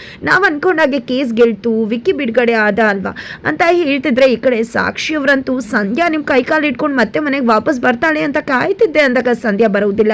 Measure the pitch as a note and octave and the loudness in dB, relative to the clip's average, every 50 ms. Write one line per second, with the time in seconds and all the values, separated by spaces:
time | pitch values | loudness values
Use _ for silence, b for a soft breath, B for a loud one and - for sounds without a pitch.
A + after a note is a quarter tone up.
0 | B B B B - D4 D4+ F#4 F#4+ F#4+ D4+ D4 E4+ F#4 F4+ D#4 D#4+ C#4 C4+ C#4+ | B B B B -2 0 2 2 2 2 0 0 0 0 2 2 2 2 0 -2
1 | A#3 - B3 C4 C#4+ A#3+ A3+ A3+ A#3+ A#3 A3 G3 - A#3 A3 A3 A3+ G3+ A#3+ A#3+ | -4 -2 -2 -2 -2 -2 2 4 4 4 2 0 -2 -2 0 0 0 -2 -2 -2
2 | A#3+ F#4+ E4 C#4 C#4+ A3+ A3+ C4 A#3+ A3+ A#3 A3+ G#3+ G#3+ G3+ G#3 A3 G#3+ G3 G3 | 0 -2 -2 0 -2 0 0 2 2 2 2 2 2 2 2 2 2 2 2 0
3 | F#3 G3+ F#3+ B B B B B B - D4+ D4 F4 E4 F4+ F4 F4 C4+ C#4 C#4 | -4 -8 -10 B B B B B B -6 -2 0 2 2 2 2 2 0 0 0
4 | C4 D#4 A#3+ B3 C4+ C4 A#3+ A#3 B3 C4 B3 G#3+ A3+ A3+ - G#3+ F3+ F#3 G3+ - | 0 0 2 4 4 4 2 2 0 0 0 0 -2 -2 -2 -2 -2 -2 -4 -6
5 | - - D#4+ D4+ C4+ C#4+ C#4 C4+ C4 - C4 B3+ - G#3 - G#3+ G#3 G3 A#3+ C#4+ | -6 -4 -4 -2 0 2 0 0 0 -2 -4 -4 -4 -2 -2 -2 -2 0 0 0
6 | F4 E4+ D#4 D#4 C#4+ - D4 B3+ B3+ - D#4+ D#4 D4 D4 B3+ - D#4 D4 C#4 C4 | 0 0 0 -2 -2 0 0 0 2 2 0 0 0 -2 -2 -2 -2 -2 0 0
7 | A3 G#3+ - D#4 D4+ C#4+ C4+ C#4+ B3+ A3+ A3 A3 A3 D4 D4 B3 B3+ B3+ A#3+ A#3 | 0 0 0 -2 -2 -2 -2 0 2 2 2 2 2 0 -2 0 0 0 0 0
8 | E4 D#4+ D#4 D4+ D#4 D4 C4 D#4 D4 D4 C4+ B3 - E4+ G4 - A#4 E4 C#4+ D4+ | 0 0 0 0 -2 -2 -2 -2 -2 0 -2 0 0 -2 -2 -4 -6 -2 0 0
9 | D4 C4 B3 B3+ B3 B3+ A#3+ A#3 - A3 G3+ G3 A3+ G#3+ F#3+ G3+ G3+ G#3 G3+ A3 | 2 2 2 0 0 0 -2 0 -2 -2 0 2 2 2 2 0 0 0 0 0
10 | G#3+ G#3+ | 2 2